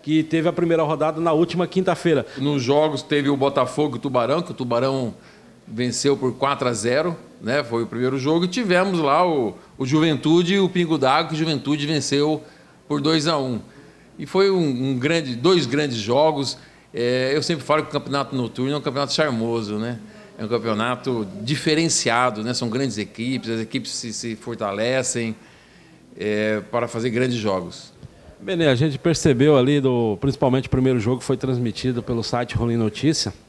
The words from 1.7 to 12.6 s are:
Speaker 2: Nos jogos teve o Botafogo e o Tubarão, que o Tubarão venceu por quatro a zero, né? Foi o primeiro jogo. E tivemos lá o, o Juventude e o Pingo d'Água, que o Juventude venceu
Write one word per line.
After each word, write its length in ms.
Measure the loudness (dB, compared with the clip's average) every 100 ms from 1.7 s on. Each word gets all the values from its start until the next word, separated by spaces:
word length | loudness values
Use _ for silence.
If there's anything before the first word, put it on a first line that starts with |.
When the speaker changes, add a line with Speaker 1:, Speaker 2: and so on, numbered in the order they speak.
| 0 0 0 2 2 0 -4
Speaker 2:
Nos 240 | -2 0
jogos 400 | 2 4 4 0
teve 280 | 0 0 2
o 80 | 2
Botafogo 580 | 2 2 0 0 -2 -2
e 40 |
o 20 |
Tubarão, 400 | -2 0 2 0
que 100 | -2
o 20 |
Tubarão 600 | -8 0 0 2 0 -4 -6 -20 -20 -20 -20 -12
venceu 520 | -4 -4 0 2 2
por 160 | 0
quatro 340 | 0 -2 0 0
a 60 |
zero, 420 | 0 0 0 0 -4 -14 -10
né? 220 | -2 -2
Foi 200 | 0 -4
o 40 | -2
primeiro 300 | -2 -2 0
jogo. 260 | 0 2
E 40 | 0
tivemos 500 | -2 2 2 2 0
lá 260 | 2 4 2
o, 300 | 2 -2 -4 -20 -8
o 80 | 0
Juventude 680 | 2 4 2 4 4 4 2
e 40 |
o 80 | 2
Pingo 300 | 0 0 2
d'Água, 320 | 4 2 0
que 40 |
o 40 | -2
Juventude 500 | -2 -2 -2 -2 0
venceu 560 | -2 0 0 2 0 -6 -20